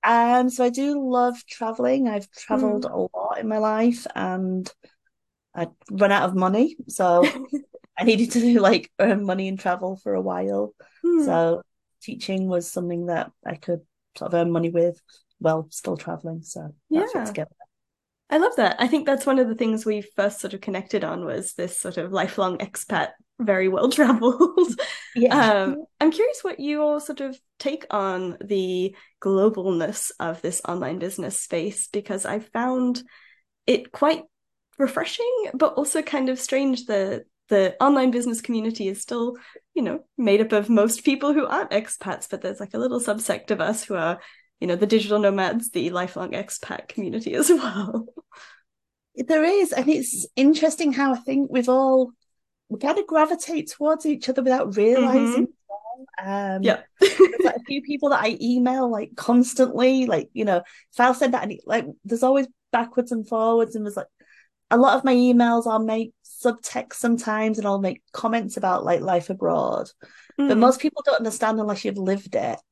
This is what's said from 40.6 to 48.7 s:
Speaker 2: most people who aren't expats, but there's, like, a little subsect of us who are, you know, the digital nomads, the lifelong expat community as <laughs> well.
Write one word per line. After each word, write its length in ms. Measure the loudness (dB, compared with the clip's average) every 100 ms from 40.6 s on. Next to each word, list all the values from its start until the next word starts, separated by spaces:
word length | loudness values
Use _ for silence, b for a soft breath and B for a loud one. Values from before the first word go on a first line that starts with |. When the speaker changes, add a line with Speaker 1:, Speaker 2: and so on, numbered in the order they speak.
| 4
Speaker 2:
most 360 | 4 4 2 0
people 260 | 0 2
who 140 | 2 0
aren't 260 | -2 0
expats, 560 | -2 -4 -12 -8 -10 -10
but 140 | -8
there's, 180 | -8 -10
like, 140 | -8
a 60 | -4
little 200 | -2 -2
subsect 520 | -2 -4 -4 -6 -4
of 100 | -2
us 220 | -2 -4
who 100 | -6
are, 260 | -4 -2 -4 B B B _
you 60 | -4
know, 80 | 0
the 120 | 2
digital 320 | 2 2 2
nomads, 500 | 2 2 0 -2 -4
the 220 | -4 -4
lifelong 400 | -4 -6 -8 -8
expat 560 | -8 -10 -12 -12 -12 -10
community 480 | -10 -6 -6 -4 -2
as 140 | 4
<laughs> 0 |
well. 580 | 4 2 -6 -6 -6 -10 -18 _ B B B B